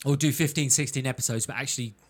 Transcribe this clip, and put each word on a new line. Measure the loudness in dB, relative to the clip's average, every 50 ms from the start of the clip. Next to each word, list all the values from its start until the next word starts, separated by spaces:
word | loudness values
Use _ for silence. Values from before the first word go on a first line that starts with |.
| 0
Or | 2 2 4
do | 4 2 4
fifteen, | 2 2 0 2 0 2 2
sixteen | 2 2 2 0 -2 -2 -2 -2
episodes, | -2 -2 -2 -2 -2 -2 -2
but | -4 -4
actually | -4 -4 -4 -4 -4 -6 -6 -8 -12 _ _